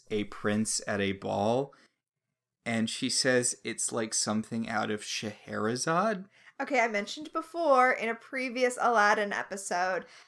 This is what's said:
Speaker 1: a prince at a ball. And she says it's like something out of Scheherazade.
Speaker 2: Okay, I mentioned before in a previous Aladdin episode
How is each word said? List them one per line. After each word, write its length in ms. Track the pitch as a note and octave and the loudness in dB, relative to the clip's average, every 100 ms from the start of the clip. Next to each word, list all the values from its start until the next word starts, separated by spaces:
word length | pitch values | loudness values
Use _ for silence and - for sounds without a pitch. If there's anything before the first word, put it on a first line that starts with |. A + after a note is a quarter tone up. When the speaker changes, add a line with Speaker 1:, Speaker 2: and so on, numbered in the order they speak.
| - | -4
Speaker 1:
a 140 | G#2+ | -4
prince 560 | G2+ - G#2+ G#2 G#2+ - - | -4 -4 0 2 0 -2 -2
at 140 | G2+ | -2
a 120 | G2 | 0
ball. 600 | G2 G2 G2+ G#2 B2 C#3+ - _ _ _ _ _ _ _ _ - | -2 -2 0 2 2 0 -8 _ _ _ _ _ _ _ _ -4
And 240 | A2+ A2+ | -2 -2
she 180 | - C3 | -2 -2
says 480 | - C3 B2+ B2 - | 0 4 4 2 -2
it's 300 | A#2 A2 - | -6 -6 -4
like 220 | A#2+ A2 | -2 -2
something 540 | - - G#2+ G#2+ A#2 A2+ | -2 0 0 -2 -4 -4
out 220 | A2 A2 | -2 -2
of 140 | G#2+ | -4
Scheherazade. 1200 | - - G#2+ - - G#2 G#2+ B2 D#3+ E3+ G#3+ G3 F#3+ _ - - | -6 -6 -6 -10 -8 -2 0 0 0 0 0 -2 -8 _ -18 -10
Speaker 2:
Okay, 200 | C#4 C4+ | -2 2
I 80 | A#3 | 2
mentioned 440 | G#3 G#3 - D#4 | 0 -4 -8 -8
before 600 | E4 D#4 E4+ D#4+ B3+ B3+ | -8 -6 -2 4 6 6
in 160 | - A3+ | 4 -2
a 60 | A3+ | -6
previous 600 | - C4 B3+ A#3+ B3 B3 | -8 -6 -4 0 0 2
Aladdin 520 | A#3 A3+ G#3 G#3+ G3+ | 2 6 6 4 0
episode 720 | A2+ - G3 - F3 F#3 F3+ - - | -4 -6 -8 -4 -2 0 -2 -4 -16